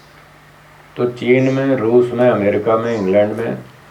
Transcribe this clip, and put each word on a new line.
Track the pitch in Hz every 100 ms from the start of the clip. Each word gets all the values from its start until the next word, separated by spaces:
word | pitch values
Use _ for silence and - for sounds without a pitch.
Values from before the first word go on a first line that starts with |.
| - - - - - - - - - -
तो | 123
चीन | - 117 127 131
में, | 135 135 127
रूस | 110 123 120
में, | 117 123
अमेरिका | 104 101 - 110 110
में, | 117 113
इंग्लैंड | 95 101 104
में, | 107 117 65 - - -